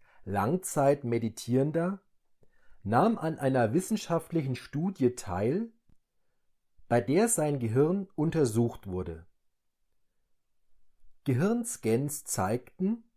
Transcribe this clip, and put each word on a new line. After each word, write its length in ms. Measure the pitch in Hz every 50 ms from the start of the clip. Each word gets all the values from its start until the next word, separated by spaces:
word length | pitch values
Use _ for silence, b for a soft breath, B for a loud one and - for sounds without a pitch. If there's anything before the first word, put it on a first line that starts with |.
| b b b b b
Langzeitmeditierender, 1800 | - 98 101 98 117 170 180 - - - 156 139 139 143 143 135 120 117 117 117 110 110 - - - 120 131 139 151 151 165 170 180 202 190 _ _ _ _ _ _ _ _ - - _ - - - - - -
nahm 340 | 98 110 127 165 - 226
an 220 | - 156 160 156 -
einer 340 | 135 131 131 127 117 107 110
wissenschaftlichen 840 | 190 185 - 214 202 - - 175 165 - - 165 165 139 131 123
Studie 600 | - - - - 151 170 196 190 - 135 123 123
teil, 580 | - - - 90 92 104 120 151 202 233 226 - _ _ _ - - _ _ _ _ _ _ _ _ _ _ _ _ _ _ _ - - -
bei 120 | 120 120
der 280 | 117 - 139 185 226 226
sein 300 | - - 151 151 147 135
Gehirn 480 | 117 110 110 131 147 160 185 202 190 - _
untersucht 720 | - 147 160 - 160 143 117 107 117 120 117 - - -
wurde. 400 | 95 90 92 90 80 82 82 - - _ _ _ _ _ _ _ _ _ _ _ _ _ _ _ _ _ _ _ _ _ _ _ _ _ _ _ - - - - - - - - - - - -
Gehirnscans 1000 | 135 127 120 165 208 233 240 226 - - - - 110 113 127 143 147 - - -
zeigten, 800 | - - - - 101 113 123 - - - - 185 202 226 233 - _ _